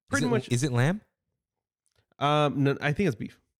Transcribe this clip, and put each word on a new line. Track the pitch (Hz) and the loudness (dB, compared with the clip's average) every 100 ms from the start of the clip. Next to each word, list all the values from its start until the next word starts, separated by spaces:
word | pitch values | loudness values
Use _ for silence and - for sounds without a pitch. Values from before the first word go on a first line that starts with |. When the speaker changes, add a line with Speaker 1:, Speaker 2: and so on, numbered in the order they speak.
| _ | _
Speaker 1:
pretty | 277 240 | -2 0
Speaker 2:
Is | |
it, | |
Speaker 1:
much | 233 - | -2 0
Speaker 2:
is | 120 | -2
it | 139 | 0
lamb? | 120 131 202 - _ _ _ _ _ _ _ _ _ _ _ | 2 0 0 -8 _ _ _ _ _ _ _ _ _ _ _
Speaker 1:
Um, | 139 151 147 131 | 0 2 2 2
no, | 139 139 | 0 0
I | 143 | -2
think | 151 196 | 0 -2
it's | 113 | -2
beef. | - - _ _ | -10 -14 _ _